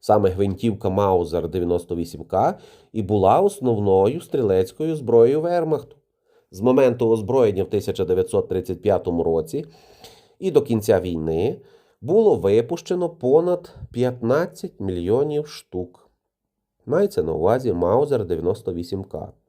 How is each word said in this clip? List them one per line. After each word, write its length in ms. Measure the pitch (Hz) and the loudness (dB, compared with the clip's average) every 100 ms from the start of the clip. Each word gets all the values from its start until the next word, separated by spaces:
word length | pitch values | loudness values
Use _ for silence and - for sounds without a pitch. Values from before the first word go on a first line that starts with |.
Саме 280 | - 107 98 | 2 2 2
гвинтівка 600 | 92 101 92 117 98 101 | 0 -2 0 -2 -2 -2
Маузер 600 | 92 101 92 82 85 80 | 0 2 2 0 -4 -4
дев'яносто 460 | 92 87 87 - 85 | -4 -2 -2 -2 -8
вісім 280 | 82 76 | -8 -10
К 360 | 80 92 131 196 - - _ | -6 -2 0 -2 -14 -20 _
і 80 | - | -8
була 400 | 98 104 95 127 | -2 2 4 4
основною 800 | 196 - 127 110 101 95 98 151 | 2 -2 -2 0 2 4 4 0
стрілецькою 760 | - 143 113 95 92 - 156 156 | -6 -2 2 2 0 -4 -6 -6
зброєю 460 | 120 117 117 147 | 2 6 6 4
вермахту. 540 | 165 175 160 151 - - _ _ _ _ _ | 0 -2 -2 -4 -6 -20 _ _ _ _ _
З 100 | 92 | -4
моменту 480 | 113 127 131 120 117 | 2 4 4 2 0
озброєння 540 | 113 98 131 117 95 | 0 0 2 2 0
в 60 | 95 | -2
тисяча 360 | 104 95 92 90 | -4 -4 -4 0
дев'ятсот 440 | 92 92 101 95 | 0 2 0 0
тридцять 320 | 92 90 90 | -4 -4 -4
п'ятому 420 | 104 95 92 85 | 0 0 0 -2
році 420 | 82 82 80 139 156 - _ - - - _ _ | 0 0 -2 -8 -10 -18 _ -20 -20 -20 _ _
і 120 | 190 | 0
до 100 | 147 | 0
кінця 380 | - 113 107 101 | 2 -2 2 2
війни 600 | 90 82 78 80 104 185 - _ _ _ | 2 -4 -2 0 -2 -4 -14 _ _ _
було 340 | 113 196 220 135 | 0 4 4 4
випущено 760 | 92 107 117 170 - 180 175 | 2 2 2 -6 -4 -4 -4
понад 680 | 160 127 147 175 175 175 - - | -4 2 2 2 -2 -6 -20 -14
п'ятнадцять 880 | 120 127 123 117 139 175 - - _ | -2 -2 -2 0 0 -2 -8 -16 _
мільйонів 680 | 98 90 85 113 147 147 151 | -6 -6 0 0 0 -4 -8
штук. 640 | - - 90 87 _ _ _ _ _ _ _ _ _ - | -14 -12 -10 -10 _ _ _ _ _ _ _ _ _ -4
Мається 380 | 147 202 - | 0 0 -2
на 100 | 82 | -2
увазі 400 | 78 85 123 127 | 0 0 0 0
Маузер 520 | 87 87 110 143 135 95 | 0 2 2 2 -2 -2
дев'яносто 480 | 85 82 98 - | -4 -2 -4 -6
вісім 300 | 87 87 95 | -8 -8 -8
К. 280 | 95 78 - - | -10 -12 -14 -18